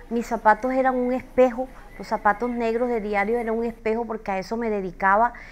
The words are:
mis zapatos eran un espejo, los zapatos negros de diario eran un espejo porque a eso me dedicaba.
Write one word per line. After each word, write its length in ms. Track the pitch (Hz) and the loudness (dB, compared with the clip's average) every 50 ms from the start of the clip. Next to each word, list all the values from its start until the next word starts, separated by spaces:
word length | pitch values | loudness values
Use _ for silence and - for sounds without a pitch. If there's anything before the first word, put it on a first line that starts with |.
| - - | -12 -6
mis 160 | 226 240 220 | -4 -4 -4
zapatos 460 | - 240 220 - 220 214 214 - 254 262 | -2 -6 2 4 4 4 4 2 -2 0
eran 240 | 262 262 262 254 | 2 2 2 2
un 160 | 254 247 247 254 | 2 0 0 -2
espejo, 560 | 262 247 - - - 254 254 226 233 262 262 - - - - - | -2 -4 -4 2 4 4 4 4 -4 -8 -8 -10 -18 -20 -20 -14
los 120 | - 196 - | -14 -6 -4
zapatos 420 | 226 208 - 214 202 - 233 247 | -4 0 2 2 2 2 -2 -4
negros 380 | 240 240 233 226 220 233 247 247 | -2 -2 -2 0 0 0 0 0
de 120 | 240 226 | 0 -2
diario 380 | 196 208 208 202 202 208 233 240 | -2 -2 0 0 0 0 0 -2
eran 180 | 233 226 220 | 0 -2 -2
un 80 | 226 233 | -2 -2
espejo 400 | 233 220 - - 220 220 226 240 | -4 -6 -4 -4 -2 -2 -2 -2
porque 280 | 220 226 214 - - 196 | -4 -6 -8 -6 -4 -4
a 60 | 190 | -4
eso 180 | 185 - - | -4 -4 -6
me 120 | 226 240 226 | -4 -2 -2
dedicaba. 640 | 214 202 190 185 175 - - 190 196 208 233 - - - - - | -2 -2 -4 -6 -6 0 2 4 4 4 4 2 0 -6 -18 -18